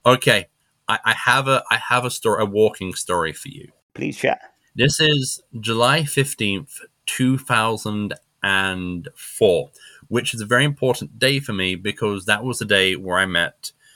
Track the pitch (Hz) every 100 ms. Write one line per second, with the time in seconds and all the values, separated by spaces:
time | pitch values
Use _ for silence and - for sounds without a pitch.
0 | 120 127 135 107 87 _ _ _ - 110
1 | 113 110 127 131 135 131 - 113 - 123
2 | 123 - 113 101 104 101 110 - 95 85
3 | - 87 80 76 - - - _ _ -
4 | 151 - 135 - - _ _ - 135 -
5 | 156 147 131 - _ 117 107 113 120 151
6 | 147 - 135 - 104 98 73 - - _
7 | - - 131 131 - 117 113 110 107 104
8 | 104 - _ _ 101 98 95 92 90 87
9 | - - - - 104 82 - - - -
10 | - 113 - 113 104 123 147 143 131 120
11 | 123 110 131 135 135 98 92 90 104 -
12 | 107 101 92 104 127 120 107 98 95 92
13 | 92 90 95 85 85 - - - _